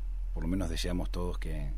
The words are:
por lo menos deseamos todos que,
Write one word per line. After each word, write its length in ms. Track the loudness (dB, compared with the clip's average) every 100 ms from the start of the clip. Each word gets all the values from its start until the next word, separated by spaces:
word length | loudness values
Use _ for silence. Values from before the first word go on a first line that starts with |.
| -2 -2 -2
por 80 | 0
lo 80 | 0
menos 220 | 2 2
deseamos 400 | 0 2 2 0
todos 260 | 0 0 0
que, 320 | -2 0 0